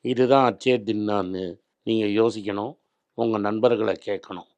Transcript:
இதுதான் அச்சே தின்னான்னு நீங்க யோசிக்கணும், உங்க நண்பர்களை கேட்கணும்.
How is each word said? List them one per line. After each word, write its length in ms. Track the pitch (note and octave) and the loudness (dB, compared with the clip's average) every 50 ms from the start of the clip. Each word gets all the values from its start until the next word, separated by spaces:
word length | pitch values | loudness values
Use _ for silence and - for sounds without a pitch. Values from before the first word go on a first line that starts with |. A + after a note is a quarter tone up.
இதுதான் 560 | - A#2+ B2+ A#2+ B2+ B2 C3+ C#3 C3 A#2+ - | -2 -2 2 2 4 4 6 6 4 4 0
அச்சே 100 | - - | 0 0
தின்னான்னு 920 | B2+ B2 A#2+ G#2 G#2 G#2+ G#2+ G#2+ G#2 G#2 G2+ F#2+ F#2 F#2 F#2 F#2 F2 F2 _ _ _ _ _ _ | 0 0 0 0 -4 -4 -2 -2 -2 -2 -2 -2 -2 -6 -6 -6 -8 -10 _ _ _ _ _ _
நீங்க 220 | A2+ A2+ A2 G#2+ G#2 G2+ G#2+ | -2 0 0 0 0 2 2
யோசிக்கணும், 560 | A2+ A#2+ G#2 A2 G2 G#2 G2 G2+ G#2 C3 E3+ _ _ _ _ _ _ _ _ | 2 2 0 -4 -8 -6 -6 -6 -6 -8 -10 _ _ _ _ _ _ _ _
உங்க 240 | - A#2 A2+ A2 | -4 -2 -2 0
நண்பர்களை 580 | G#2+ G2+ G#2 G#2+ A2 A#2 B2 A#2+ G#2 G#2+ G#2 F#2 - - | 0 -2 -2 0 2 2 2 2 2 0 -2 -2 -4 -6
கேட்கணும். 420 | G#2 G2+ F#2+ - - G2 F2 E2+ _ _ | -8 -8 -8 -8 -14 -16 -16 -16 _ _